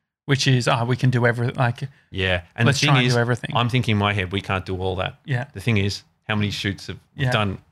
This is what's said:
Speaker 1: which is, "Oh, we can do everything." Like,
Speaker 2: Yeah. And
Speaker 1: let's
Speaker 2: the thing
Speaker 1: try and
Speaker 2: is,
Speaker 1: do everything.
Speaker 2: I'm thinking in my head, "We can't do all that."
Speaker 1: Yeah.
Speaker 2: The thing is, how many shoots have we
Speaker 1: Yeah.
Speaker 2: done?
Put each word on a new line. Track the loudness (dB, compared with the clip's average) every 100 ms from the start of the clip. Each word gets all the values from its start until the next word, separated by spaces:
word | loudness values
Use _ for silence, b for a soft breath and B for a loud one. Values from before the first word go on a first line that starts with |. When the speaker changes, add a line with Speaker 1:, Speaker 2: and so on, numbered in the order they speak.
| _ _ -2
Speaker 1:
which | 0 4
is, | 2 2
"Oh, | 0 0
we | 0
can | 2
do | 2 2
everything." | 0 -2 0
Like, | -2 -2 -10 b b
Speaker 2:
Yeah. | -2 0 0 -2 0
And | 2
Speaker 1:
let's | 2
Speaker 2:
the | 4
thing |
Speaker 1:
try | 4
and | 4
Speaker 2:
is, |
Speaker 1:
do | 2
everything. | 0 -2 -2 -2
Speaker 2:
I'm | 0
thinking | 0 2
in | 2
my | 2
head, | 0 -2
"We | -4
can't | -2 -4 -4
do | -4
all | -4 -4
that." | -6 -8 -6
Speaker 1:
Yeah. | -6 -6
Speaker 2:
The | -6
thing | 0 2
is, | 0 -4 -12 _ -6
how | -2
many | -2
shoots | -4 -6 -6 -10
have | -16 _ -4
we | -2
Speaker 1:
Yeah. |
Speaker 2:
done? | 0 -2 -4 _